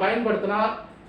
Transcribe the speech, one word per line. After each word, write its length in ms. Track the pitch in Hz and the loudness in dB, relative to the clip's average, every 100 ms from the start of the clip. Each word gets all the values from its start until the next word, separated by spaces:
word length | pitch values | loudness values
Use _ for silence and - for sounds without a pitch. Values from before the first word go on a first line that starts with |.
பயன்படுத்தினா 560 | - 233 226 190 196 208 220 - - - | 2 2 0 0 0 2 0 -2 -12 -20